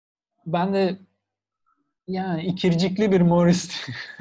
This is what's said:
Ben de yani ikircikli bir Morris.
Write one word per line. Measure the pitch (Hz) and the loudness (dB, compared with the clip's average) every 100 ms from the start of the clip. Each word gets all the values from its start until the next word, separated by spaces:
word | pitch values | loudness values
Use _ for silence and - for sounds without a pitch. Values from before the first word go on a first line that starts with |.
| _ _ _ _ 165 | _ _ _ _ -6
Ben | 170 190 | -4 -2
de | 196 185 190 _ _ _ _ _ _ _ _ _ _ - | 0 -2 -2 _ _ _ _ _ _ _ _ _ _ -10
yani | 185 190 165 | -6 -4 -4
ikircikli | 180 180 180 165 185 185 214 | -4 -2 0 2 0 0 2
bir | 190 | 4
Morris. | 175 175 175 175 - - - 117 - - | 4 6 4 2 -2 -12 -12 -12 -14 -18